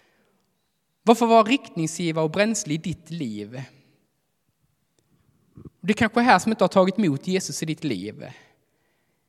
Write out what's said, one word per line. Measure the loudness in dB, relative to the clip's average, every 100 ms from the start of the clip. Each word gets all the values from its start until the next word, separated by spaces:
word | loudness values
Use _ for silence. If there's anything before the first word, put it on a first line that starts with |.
| _ _ _ _ _ _ _ _ _ _
Vad | 2 4
får | 6
vara | 4
riktningsgivare | 4 0 -2 -6 -6 -4 -4 -2
och | -2
bränsle | 0 -2 -2 -4
i | -6
ditt | -6 -10 -12
liv? | -10 -8 -8 -12 -14 -18 _ _ _ _ _ _ _ _ _ _ _ _ _ _ _ _ _ _ -20 -20 _
Det | -4
kanske | 0 0 2
är |
här | 4 4
som | 4
inte | 0
har | 2
tagit | 4 2 2
emot | 0 0 -2
Jesus | -4 -4 -8
i | -8
ditt | -6
liv. | -6 -6 -8 -14 -18 -20 _ _ _ _ _ _ _ _